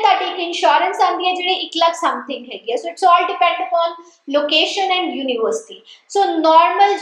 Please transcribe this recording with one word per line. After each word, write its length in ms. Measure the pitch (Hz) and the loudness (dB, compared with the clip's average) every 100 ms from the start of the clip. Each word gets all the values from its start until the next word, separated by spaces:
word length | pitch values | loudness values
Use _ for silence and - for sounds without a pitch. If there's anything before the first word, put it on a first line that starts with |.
ਤੁਹਾਡੀ 220 | 427 370 359 | 2 2 -2
ਇੱਕ 140 | 359 | -6
ਇੰਸ਼ੋਰੈਂਸ 640 | 349 339 339 294 370 415 370 | -6 -2 2 2 0 0 0
ਆਉਂਦੀ 200 | 349 370 | 0 -2
ਹੈ, 60 | 359 | -2
ਜਿਹੜੀ 140 | 359 370 330 | -2 -4 -4
ਇੱਕ 100 | 330 | 0
ਲੱਖ 200 | 339 339 | 0 0
something 420 | 277 247 285 240 233 | -4 -4 -8 -12 -12
ਹੈਗੀ 180 | 196 226 | -12 -6
ਆ। 40 | - | -6
So 80 | 339 | -6
it's 120 | - 370 | 0 4
all 180 | 359 359 | 4 2
depend 280 | 359 349 349 370 | 0 0 0 -2
upon 320 | 339 339 339 - _ - 285 | -2 -2 -6 -18 _ -4 -2
location 560 | 294 311 - 403 381 359 | 0 0 0 -2 -2 -2
and 200 | 320 254 | -2 -4
university। 560 | 269 226 214 - - - - - - 403 | -4 -2 -2 -4 -10 -20 -20 -20 -4 0
So 80 | 370 330 320 | 0 2 4
normal 500 | 320 349 381 403 392 | 6 6 4 2 2